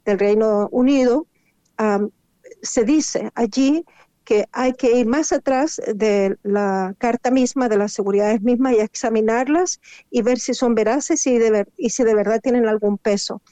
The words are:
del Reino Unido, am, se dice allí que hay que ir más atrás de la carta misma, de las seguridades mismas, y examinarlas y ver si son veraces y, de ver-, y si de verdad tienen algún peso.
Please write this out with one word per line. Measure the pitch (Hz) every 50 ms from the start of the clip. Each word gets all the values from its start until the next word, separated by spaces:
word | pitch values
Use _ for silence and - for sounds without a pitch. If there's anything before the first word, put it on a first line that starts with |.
| -
del | 208 202 185
Reino | 202 202 208 220 220 220 208 208 202 -
Unido, | - 247 254 269 285 269 254 247 240 302 330 _ _ _ _ _ _ _ _ _ _
am, | - 214 214 202 202 208 - _ _ _ _ _ _ _ - - _
se | - - - 247 214
dice | 233 311 302 - - - - 214 - -
allí | - 233 202 - 262 269 269 302 339 330 _ _ _ - _ _ _ _
que | - 226 269 - _
hay | - - 254 254
que | 254 - 269 233 240 247
ir | 226
más | 226 262 311 311 -
atrás | 359 262 - 277 262 254 302 320 - - - - 214
de | 190 220 214 202 202 196 190 196 -
la | - 202 202 202 202 196 190 190 185 185 202 -
carta | 247 233 240 - - 247
misma, | 262 269 254 240 - 269 247 214
de | 214
las | 202 208 208
seguridades | - - 196 196 202 202 208 208 220 202
mismas, | 202 247 247 233 269 262
y | 240 214
examinarlas | 214 - - - - 226 226 214 220 220 226 247 262 277 302 349 370 - - _ _ - - - _ _
y | - 240
ver | 202 247 254 -
si | - 262 233
son | - 262 233 233
veraces | 226 208 214 247 294 - - 320 285 -
y, | 269 247 226
de | 226 220
ver-, | 214 202 202 - _
y | - 285 220
si | - -
de | 233 226 214
verdad | 208 196 208 226 226
tienen | - 262 240 247 226
algún | 214 214 208 208 202 202
peso. | - - 220 202 196 - - - 208 _ _